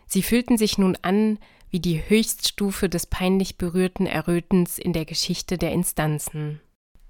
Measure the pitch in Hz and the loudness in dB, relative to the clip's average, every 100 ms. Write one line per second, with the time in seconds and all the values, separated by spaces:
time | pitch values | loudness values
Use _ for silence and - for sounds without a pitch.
0 | - 196 - 233 247 233 214 - 190 - | -2 -2 2 0 2 2 2 2 2 2
1 | 175 202 220 214 - _ - 180 170 160 | 0 2 2 -2 -8 _ -6 -4 0 -2
2 | - 214 220 - - - 202 - 196 170 | 2 2 2 -2 -4 -2 -4 0 -2 -2
3 | - - 185 190 190 - 180 180 185 - | -4 -2 2 2 0 -4 -2 0 0 0
4 | 185 151 165 175 - 185 175 - - 165 | -2 -2 0 -2 2 2 2 -2 -2 -2
5 | 156 160 - 175 - 175 165 - 180 - | -4 -4 -2 -4 -4 -2 0 0 -2 0
6 | 156 151 - 156 151 151 _ _ _ - | 0 -2 -6 -8 -8 -10 _ _ _ -20